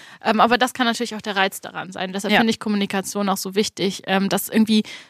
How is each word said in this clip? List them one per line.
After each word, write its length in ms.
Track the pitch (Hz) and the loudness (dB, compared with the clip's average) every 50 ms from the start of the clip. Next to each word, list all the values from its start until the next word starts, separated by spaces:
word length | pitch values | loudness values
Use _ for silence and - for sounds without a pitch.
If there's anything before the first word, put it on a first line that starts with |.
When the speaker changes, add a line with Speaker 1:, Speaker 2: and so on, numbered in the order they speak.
| - - - - - | -20 -20 -18 -6 0
Speaker 1:
Ähm, 160 | - 226 220 | 0 4 6
aber 180 | 226 233 240 233 | 6 6 6 4
das 160 | 247 240 - | 2 0 0
kann 140 | - 254 233 | -2 -2 0
natürlich 260 | 226 - 240 - 214 | 0 -2 -4 -6 -8
auch 80 | 214 | -8
der 140 | - 220 190 | -8 -4 0
Reiz 260 | 196 190 202 - - | 0 0 0 0 -6
daran 300 | - - - 170 156 185 | -14 -12 -10 -10 -12 -10
sein. 220 | 185 196 185 185 185 | -8 -8 -8 -6 -6
Deshalb 180 | 196 196 202 | -4 0 4
Speaker 2:
Ja. 80 | 208 202 | 4 4
Speaker 1:
finde 100 | 233 226 | 4 4
ich 80 | 226 - | 0 -2
Kommunikation 720 | - 214 208 202 202 196 - 196 185 - - 208 202 196 | -2 -2 -2 0 -2 -2 -2 -4 -4 -4 -4 -4 -2 0
auch 80 | 190 - | -2 -2
so 160 | - 190 190 | -4 -4 -2
wichtig, 500 | 196 214 - - - 170 196 190 - - - | -2 -2 -2 -2 -2 -2 -2 -2 -4 -4 -2
ähm, 200 | 190 196 196 190 | 0 0 2 2
dass 200 | - 202 - - | 0 -2 -2 0
irgendwie 320 | - 220 220 214 220 214 214 - - - - - | 2 2 2 4 4 2 2 0 -8 -18 -16 -2